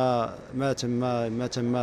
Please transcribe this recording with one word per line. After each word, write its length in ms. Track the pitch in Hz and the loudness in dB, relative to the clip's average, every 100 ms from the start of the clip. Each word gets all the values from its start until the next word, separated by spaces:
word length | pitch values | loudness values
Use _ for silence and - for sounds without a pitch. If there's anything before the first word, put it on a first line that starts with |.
| 127 123 113 - - | 4 4 0 -4 -8
ما 180 | 127 135 135 | -2 0 0
تم، 140 | 120 120 127 120 117 113 | 0 0 0 0 0 -2
ما 80 | 123 | -2
تم 300 | 127 120 123 | -2 0 2